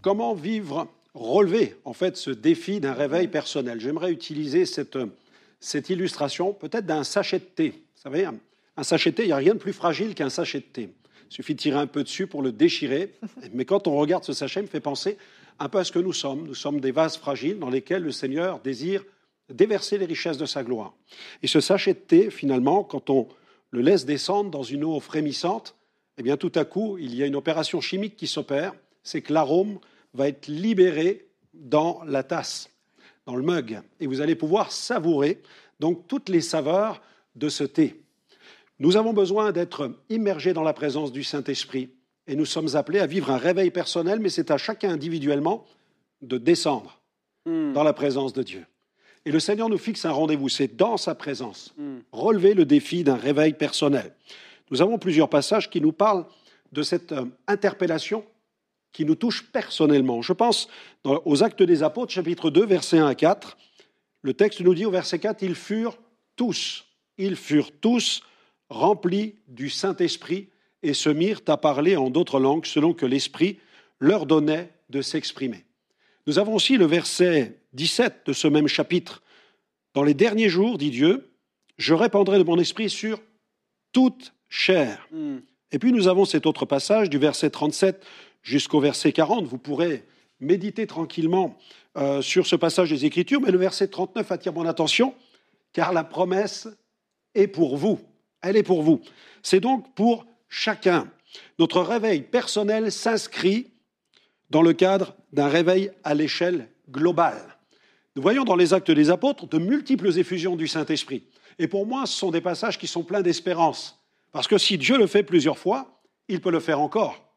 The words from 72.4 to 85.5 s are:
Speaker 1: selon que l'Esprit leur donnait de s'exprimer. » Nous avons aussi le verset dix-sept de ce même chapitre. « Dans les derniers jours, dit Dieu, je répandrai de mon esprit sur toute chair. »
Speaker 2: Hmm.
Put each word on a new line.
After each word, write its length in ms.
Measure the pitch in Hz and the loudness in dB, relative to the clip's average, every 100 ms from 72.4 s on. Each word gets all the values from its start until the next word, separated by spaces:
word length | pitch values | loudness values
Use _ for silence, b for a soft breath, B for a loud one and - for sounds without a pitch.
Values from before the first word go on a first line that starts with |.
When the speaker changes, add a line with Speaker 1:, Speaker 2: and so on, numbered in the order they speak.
| 131 156 - | 2 0 -2
Speaker 1:
selon 280 | 156 156 | 0 2
que 120 | 165 127 | 2 0
l'Esprit 540 | 135 - - 175 190 b b b b | 0 -2 0 -2 -2 b b b b
leur 260 | 135 202 147 | 2 2 4
donnait 460 | 156 151 156 175 _ _ | 2 4 -2 -4 _ _
de 120 | 143 | -6
s'exprimer. » 640 | 131 160 - - 131 101 _ _ _ _ _ _ - | -4 -6 -6 -8 -8 -8 _ _ _ _ _ _ 0
Nous 140 | 147 | 2
avons 160 | 208 220 | 2 0
aussi 220 | - 262 | 2 4
le 80 | 165 | 6
verset 720 | 170 170 - 180 160 113 - _ | 4 0 2 4 4 0 -6 _
dix-sept 480 | 127 165 - 240 - - | -6 -4 0 0 -2 -6
de 60 | |
ce 160 | 135 156 | 0 2
même 220 | 151 - | 4 2
chapitre. « 520 | - 196 180 - - b b b b b _ _ | 0 0 0 -2 -20 b b b b b _ _
Dans 100 | 139 | 0
les 100 | 143 | 2
derniers 340 | 143 226 214 220 | 4 4 4 2
jours, 300 | 170 214 202 | 4 0 0
dit 120 | 143 | -4
Dieu, 400 | 120 156 247 - _ _ _ _ - | 2 4 4 -2 _ _ _ _ -8
je 160 | - | 0
répandrai 440 | 165 233 202 190 196 | 4 4 4 4 4
de 60 | |
mon 140 | 165 170 | 4 4
esprit 320 | 165 - 214 | 2 -2 -4
sur 300 | - 214 214 _ _ _ _ _ _ _ | -4 -6 -8 _ _ _ _ _ _ _
toute 400 | 247 262 - - _ _ | 4 4 2 -20 _ _
chair. » 580 | - - 185 131 101 - | -2 2 4 2 -4 -14
Speaker 2:
Hmm. 280 | 160 147 135 - | -10 -8 -8 -14